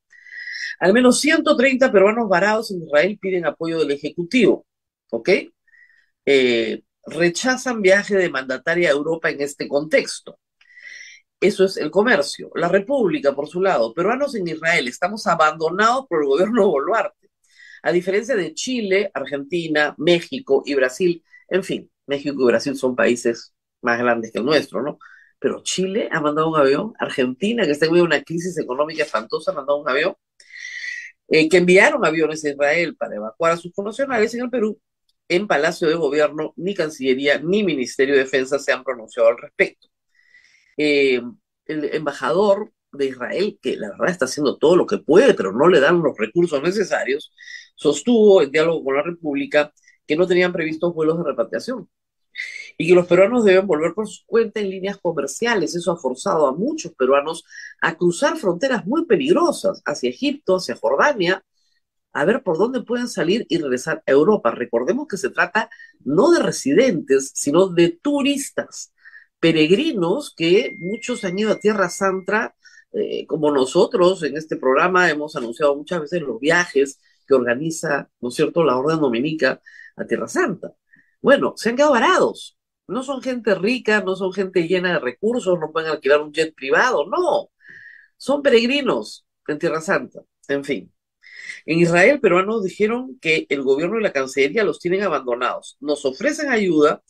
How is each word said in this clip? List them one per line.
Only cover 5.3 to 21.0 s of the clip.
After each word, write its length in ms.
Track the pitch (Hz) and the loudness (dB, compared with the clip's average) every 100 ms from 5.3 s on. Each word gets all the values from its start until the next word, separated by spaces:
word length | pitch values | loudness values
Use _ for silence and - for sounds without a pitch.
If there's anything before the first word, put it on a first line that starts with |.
| 233 330 _ _ _ _ _ _ _ | 0 -2 _ _ _ _ _ _ _
Eh, 580 | - 135 127 117 110 104 _ _ | 2 4 4 2 -2 -6 _ _
rechazan 760 | - - 175 170 254 254 262 233 | -10 -2 0 0 -2 -2 -4 0
viaje 340 | 185 202 196 202 | 4 4 2 0
de 140 | 170 | 0
mandataria 600 | 139 131 131 165 170 175 | -4 -6 -6 -2 0 2
a 20 | |
Europa 380 | 143 147 165 160 | 0 -2 -4 -4
en 100 | 139 | -4
este 260 | 143 - 139 | -6 -8 -4
contexto. 720 | 143 156 262 - - - - _ _ _ - - - - - _ _ | -4 0 0 0 -8 -16 -20 _ _ _ -20 -20 -20 -20 -20 _ _
Eso 240 | 180 208 | 0 2
es 120 | 190 - | 0 -2
El 120 | 151 | -2
Comercio. 600 | 185 226 190 139 - - | 0 2 2 0 -8 -10
La 140 | - 170 | -4 0
República, 680 | 190 196 277 196 156 139 | 0 0 0 0 0 0
por 140 | 139 151 | -2 -6
su 120 | 175 | -2
lado, 320 | 190 151 113 | 0 0 -2
peruanos 440 | 175 185 254 285 226 | -2 -2 -2 -4 -4
en 100 | 170 | -6
Israel, 400 | 160 160 170 123 | -4 -2 -2 -2
estamos 400 | - - 214 190 | -4 -6 -4 -2
abandonados 800 | 165 156 160 160 185 220 262 262 | 2 2 0 -4 0 0 0 -2
por 160 | 160 | -2
el 60 | 143 | 2
gobierno 400 | 139 202 240 196 | 2 2 2 2
Boluarte. 640 | 143 151 220 - - _ _ _ _ - - | 2 0 -2 -2 -10 _ _ _ _ -20 -6
A 80 | 147 | -2
diferencia 460 | 175 180 196 226 233 | 0 0 -2 0 -2
de 180 | 160 | -4
Chile, 560 | - - 247 202 190 - | -6 -6 -4 0 0 0
Argentina, 800 | 135 135 143 139 175 160 151 147 - | -6 -8 -8 -4 -6 -2 0 0 0
México 640 | 156 170 - 127 - 135 135 | 2 2 0 -10 0 0 0
y 80 | |
Brasil, 500 | 139 127 - | 0 0 0